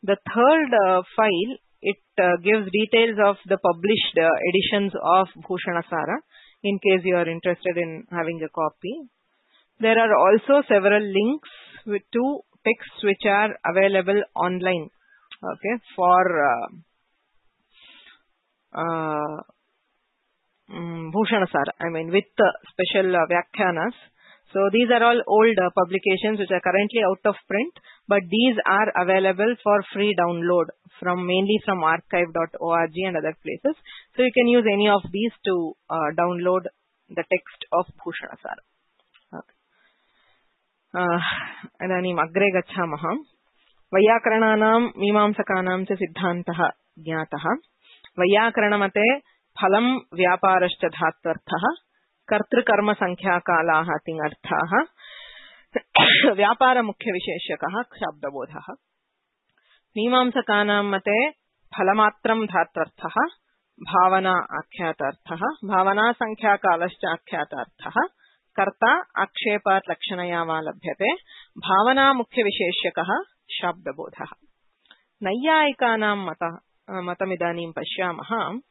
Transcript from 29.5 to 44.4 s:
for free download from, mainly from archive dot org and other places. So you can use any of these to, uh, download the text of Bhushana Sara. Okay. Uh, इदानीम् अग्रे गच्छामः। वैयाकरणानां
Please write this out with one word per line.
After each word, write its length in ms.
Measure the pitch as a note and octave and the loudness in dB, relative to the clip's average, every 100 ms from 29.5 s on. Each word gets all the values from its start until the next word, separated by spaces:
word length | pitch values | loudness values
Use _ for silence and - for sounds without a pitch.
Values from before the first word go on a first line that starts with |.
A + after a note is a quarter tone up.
| A#3+ | 0
for 200 | G#3 G#3 G3 | 2 2 0
free 220 | G3+ G#3 G3 | -2 -2 0
download 460 | F3 E3+ E3+ F3+ D#3+ - _ - | 0 0 0 0 0 -8 _ -8
from, 260 | F3+ F3+ F3+ | -4 -2 0
mainly 340 | F#3 G3 G#3+ G#3 | 0 2 0 0
from 180 | F#3+ | 0
archive 480 | D#3+ E3 _ F3+ F3 | 0 0 _ -2 0
dot 160 | E3 E3 - | -2 -4 -4
org 320 | E3+ E3 E3 D#3+ | -2 0 0 -2
and 220 | F#3+ E3+ | -4 -4
other 180 | D#3 D#3 | -6 -8
places. 340 | D#3 - C#4 D#4 - - _ - | -12 -4 -4 -4 -14 -20 _ 0
So 60 | |
you 100 | B3+ | 2
can 160 | B3 A#3+ | 4 4
use 160 | A#3+ A3 | 4 4
any 180 | G3+ G#3 | 2 2
of 120 | G3+ - | 2 0
these 200 | G3 A3+ - - | -4 -4 -4 -4
to, 280 | F3+ E3 - _ | -2 -4 -10 _
uh, 240 | D#3+ D3+ D#3+ | -4 -4 0
download 420 | F3 F3 F3+ F#3 F3+ _ _ _ _ | -2 0 0 0 -2 _ _ _ _
the 140 | E3+ | -8
text 420 | E3 F#3 - - - | -4 -4 -4 -20 -4
of 140 | E3+ F3+ - | -4 -4 -10
Bhushana 420 | - - - - | -14 -12 -14 -16
Sara. 200 | - - _ _ _ _ _ _ _ | -16 -16 _ _ _ _ _ _ _
Okay. 240 | E2 - _ _ _ _ _ _ _ _ _ _ _ _ _ _ F3+ | -18 -18 _ _ _ _ _ _ _ _ _ _ _ _ _ _ -4
Uh, 240 | F3+ E3+ E3+ - - - - _ F3+ | 0 0 -2 -6 -10 -16 -20 _ -4
इदानीम् 340 | F#3 F3+ E3+ | -2 -2 -2
अग्रे 400 | D#3+ F3 G3+ F3+ | -2 2 2 0
गच्छामः। 580 | F3 F#3+ E3+ D3 D#3+ B3 D#4 _ _ _ _ _ _ | -4 -6 -6 -4 -6 -6 -8 _ _ _ _ _ _
वैयाकरणानां 840 | F#3+ G#3+ A3+ A3+ A3 | 2 4 4 2 2